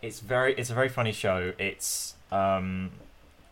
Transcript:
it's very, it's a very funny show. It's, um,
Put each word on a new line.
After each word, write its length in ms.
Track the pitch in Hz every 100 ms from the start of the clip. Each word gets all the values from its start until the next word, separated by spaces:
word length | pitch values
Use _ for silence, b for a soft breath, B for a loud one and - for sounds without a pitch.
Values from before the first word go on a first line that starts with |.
it's 180 | - -
very, 320 | - 127 131
it's 140 | 127 123
a 60 |
very 160 | 117 131
funny 220 | 131 113
show. 420 | 101 104 92 90 -
It's, 560 | 98 - - - - - -
um, 600 | 98 98 95 92 92 92 - - - - - -